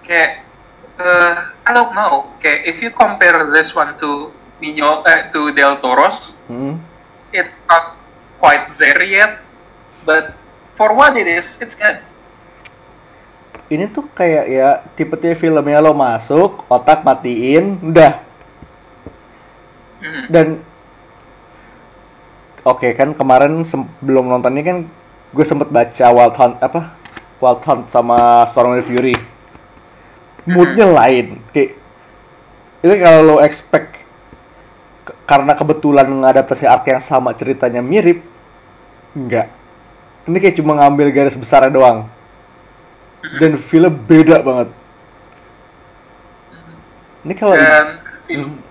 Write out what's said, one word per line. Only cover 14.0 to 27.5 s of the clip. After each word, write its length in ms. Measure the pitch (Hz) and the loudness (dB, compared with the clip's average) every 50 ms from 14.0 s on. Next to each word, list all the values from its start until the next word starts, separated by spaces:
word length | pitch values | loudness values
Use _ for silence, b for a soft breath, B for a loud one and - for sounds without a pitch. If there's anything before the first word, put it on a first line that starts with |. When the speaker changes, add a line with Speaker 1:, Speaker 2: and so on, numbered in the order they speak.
| 285 294 | -14 -14
Speaker 2:
kayak 340 | _ - 180 170 160 151 - 107 | _ -4 -2 0 0 -2 -2 -2
ya, 200 | 131 131 131 139 135 - - - _ | -2 0 2 0 0 0 -4 -18 _
tipe-tipe 400 | - 156 156 160 - - 170 170 | -10 -8 -8 -8 -6 -4 -6 -4
filmnya 420 | 165 170 160 160 151 139 143 147 151 | -2 -2 0 0 0 -2 0 0 2
lo 140 | 156 156 | 2 2
masuk, 720 | 147 147 135 123 113 113 - - 143 156 185 190 190 - - | 2 2 -2 -2 -2 -6 -6 -2 0 0 0 0 -2 -10 -4
otak 380 | _ 127 123 - - 156 151 - | _ -2 0 2 0 0 2 2
matiin, 720 | 147 131 - - 123 120 110 120 131 143 165 185 202 196 180 180 | -2 -2 -2 -4 -8 -6 -4 -2 0 0 0 0 -2 -8 -8 -8
udah. 340 | 156 160 165 156 127 - - - - _ _ - _ _ _ - _ _ _ _ _ _ _ _ - - _ _ _ _ _ _ _ _ _ _ _ _ _ _ _ _ _ | 0 4 4 4 4 4 -2 -16 -20 _ _ -20 _ _ _ -20 _ _ _ _ _ _ _ _ -20 -20 _ _ _ _ _ _ _ _ _ _ _ _ _ _ _ _ _
Speaker 1:
Hmm. 240 | 202 214 262 - 127 | -18 -16 -14 -14 -8
Speaker 2:
Dan, 200 | - 160 165 160 160 160 - - _ _ _ _ _ _ _ _ _ _ _ _ _ _ _ _ _ b b b b b b b b _ - _ _ _ _ _ _ _ _ _ _ _ - _ | 0 2 2 2 2 -2 -10 -14 _ _ _ _ _ _ _ _ _ _ _ _ _ _ _ _ _ b b b b b b b b _ -20 _ _ _ _ _ _ _ _ _ _ _ -4 _
oke, 240 | 127 123 - - 123 120 | -2 -2 0 -2 -4 0
kan 160 | 123 135 147 | 0 -2 -2
kemarin 500 | 151 - 139 135 127 127 139 143 156 165 | -2 -4 0 2 4 4 4 2 0 -4
sem-, 240 | 165 165 - 139 127 - - _ | -6 -6 -8 -10 -10 -12 -16 _
belum 260 | 135 139 135 131 127 | -4 -2 0 0 0
nonton 300 | 127 127 123 123 123 131 | 0 -4 -2 -2 -2 -4
ini 80 | 143 151 | -2 -4
kan 140 | 180 180 180 165 165 - _ _ _ _ _ _ _ | -4 -6 -6 -10 -14 -20 _ _ _ _ _ _ _
gue 160 | - 139 151 | -4 -4 -2
sempet 240 | 147 147 143 - - | -2 -2 -4 -4 -2
baca 380 | - 120 120 120 - - 127 120 | -2 -2 -2 -2 -2 2 2 4
Wild 260 | 120 120 120 117 - | 6 6 4 2 4
Hunt, 220 | - 127 120 120 - | 2 0 0 0 -4
apa? 380 | 131 131 - 170 165 165 - _ _ - - - - _ _ _ | -6 -4 -4 -8 -10 -10 -20 _ _ -20 -20 -20 -20 _ _ _
Wild 240 | 131 123 | -2 -2